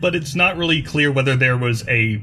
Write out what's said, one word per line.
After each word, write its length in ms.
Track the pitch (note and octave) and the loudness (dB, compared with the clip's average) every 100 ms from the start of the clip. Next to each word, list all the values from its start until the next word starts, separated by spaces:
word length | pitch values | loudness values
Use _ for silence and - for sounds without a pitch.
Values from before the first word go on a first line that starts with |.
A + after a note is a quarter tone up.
but 120 | F3+ F3 | -2 -2
it's 200 | C3+ F3 | -4 -2
not 220 | F3+ E3+ | 0 0
really 240 | E3 D#3+ | 0 0
clear 300 | - D3+ D3 | -2 0 2
whether 240 | C3+ C3 B2+ | 2 2 2
there 200 | C3 B2 | 2 2
was 300 | B2 A2+ - | 0 -2 0
a 300 | A#2+ A2+ G#2+ | 0 0 -2